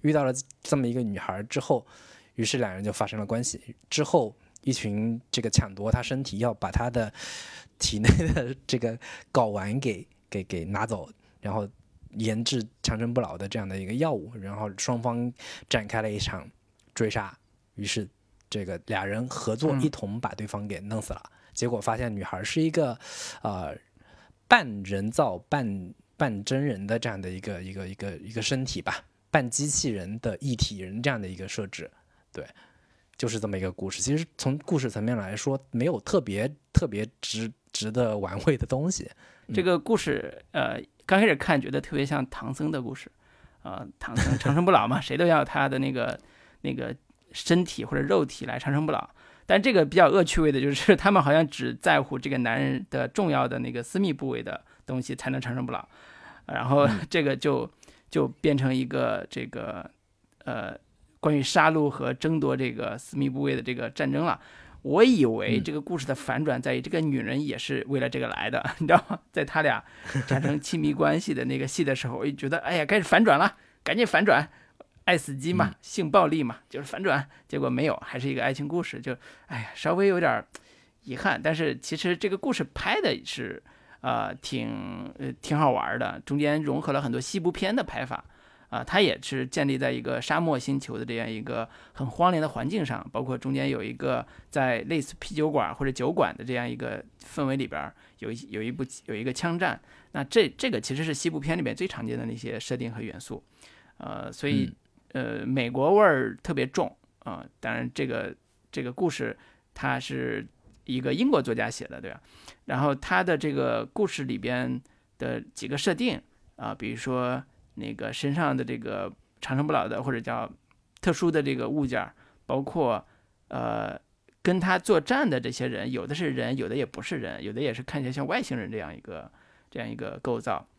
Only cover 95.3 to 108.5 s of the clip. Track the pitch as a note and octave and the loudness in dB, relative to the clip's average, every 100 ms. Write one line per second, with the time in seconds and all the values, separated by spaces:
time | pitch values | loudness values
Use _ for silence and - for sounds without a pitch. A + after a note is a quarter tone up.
95.3 | D#3 D3+ D3 G#2 - C3+ B2+ B2+ F3 G2+ | 0 2 2 0 -2 -4 0 -2 2 0
96.3 | - A#2 B2 A#2+ A#2+ B2 G#2 - _ - | 0 -6 -4 -4 -6 -6 -8 -12 _ -12
97.3 | - C#3 C#3 C3 D2+ C#2+ - - _ G#2+ | -4 -2 0 -2 -6 -8 -12 -20 _ -10
98.3 | A#2 - G2+ A2+ C3+ B2+ - - G#2+ B2 | -10 -10 -8 -6 -6 -8 -10 -8 -6 -4
99.3 | B2+ E3+ E3+ F3 - _ - _ - C3+ | -2 -2 0 0 -2 _ -20 _ -8 2
100.3 | A#3 F3 - A#3+ D#3+ - C#3 D#3+ C#3+ E3+ | 4 4 2 -2 -2 -2 -4 -2 0 -2
101.3 | D#3 C#3+ E3+ C3+ A#2 - - A#2+ A#2+ A#2 | -2 -2 -2 -2 -2 -6 -4 -6 -4 -6
102.3 | A#2 A#2 A#2 - B2+ A#2+ A2+ A2+ - - | -6 -8 -8 -4 -4 -4 -8 -10 -10 -12
103.3 | G#2 _ _ - - _ _ - - - | -14 _ _ -20 -20 _ _ -12 -10 -10
104.3 | - C#3+ C#3+ B2+ - _ _ _ C3 A#2+ | -6 0 2 0 -6 _ _ _ -6 -4
105.3 | A2 G#2+ C3 A#2+ B2+ D3 G3+ G3+ C#3 A#2 | -4 -2 0 0 2 6 8 8 6 0
106.3 | - - C#3+ C3 - - - _ _ - | -4 -4 -2 0 0 -2 -6 _ _ -12
107.3 | F2 - _ A#2 A#2 B2 B2+ C3 A#2 F#2+ | -12 -14 _ -4 -4 -4 -4 -4 -4 -6
108.3 | - _ | -12 _